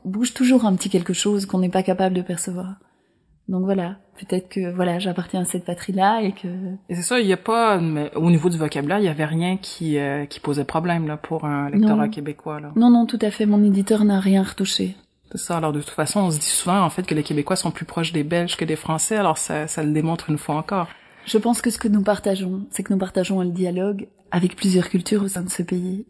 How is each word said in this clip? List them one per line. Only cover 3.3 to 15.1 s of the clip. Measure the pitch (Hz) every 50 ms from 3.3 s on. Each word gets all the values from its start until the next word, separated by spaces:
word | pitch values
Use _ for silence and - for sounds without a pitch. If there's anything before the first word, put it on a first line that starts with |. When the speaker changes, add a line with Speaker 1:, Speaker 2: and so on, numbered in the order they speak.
| _ _ _
Speaker 1:
Donc | - 185 185 185
voilà, | 196 196 190 175 175 196 - _ _ _ -
peut-être | 190 - 185 185 185 -
que, | - 196 185 175 175
voilà, | 185 180 180 170 175
j'appartiens | 202 185 175 185 170 - - 185 175
à |
cette | - - 180 -
patrie-là | - 175 175 - - 185 190 190 202 220 226 214
et | 190 196
que | - - 180 175 185 190 180 190 196 _ -
Speaker 2:
Et | 175
c'est | 175 175
ça, | - 247 247
il | 220
y | 190 185
a |
pas, | 180 - 226 226 233 233 220 202 180
mais | 170 160 156 147 147 - -
au | - 165 175
niveau | 170 156 151 180
du | 170
vocabulaire, | 160 156 147 - 143 143 147 185 208
il | 208
y | 175
avait | 151 151 156
rien | 151 160 160 170 180 190 190
qui, | 190 - - - 170 156 151 147
euh, | 143 139 139 147 143
qui | 143 - -
posait | - 147 143 147 135
problème, | - - 160 165 180 170 165 160
là, | 151 151 151
pour | - - 160 156 151
un | 147 143 143 143 143
lectorat | - 202 214 214 214 214 -
Speaker 1:
Non. | 220
Speaker 2:
québécois, | 220 - 147 151 147 - - 156 151 151
là. | 151 147 151
Speaker 1:
Non, | 226 233 247
non, | 240 240 233
tout | 220 - 214
à | 220 208
fait, | 202 - 220
mon | 208 208 208 208
éditeur | 208 190 196 196 - 220 214 208
n'a | 208 202 190
rien | 190 196 190 190 190
retouché. | 190 - - 196 196 - - 190 185 190 - _ _